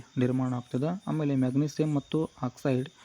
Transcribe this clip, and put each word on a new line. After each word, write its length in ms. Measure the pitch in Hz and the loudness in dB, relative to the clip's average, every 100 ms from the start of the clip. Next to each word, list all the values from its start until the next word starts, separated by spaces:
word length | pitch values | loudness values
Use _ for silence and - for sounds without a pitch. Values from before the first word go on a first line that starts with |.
| - 135 | -2 0
ನಿರ್ಮಾಣ 360 | 127 127 127 | 2 2 0
ಆಗ್ತದೆ. 480 | 123 - 127 151 185 - | -4 -4 -2 -2 -4 -4
ಆಮೇಲೆ 300 | 156 147 135 | -2 0 2
ಮ್ಯಾಗ್ನೀಸಿಯಂ 580 | 127 135 147 - 156 | 2 2 0 0 0
ಮತ್ತು 360 | 143 - 151 160 - | 0 0 -2 -2 -4
ಆಕ್ಸೈಡ್, 460 | 127 - 143 127 143 - | -8 -4 0 0 -2 -10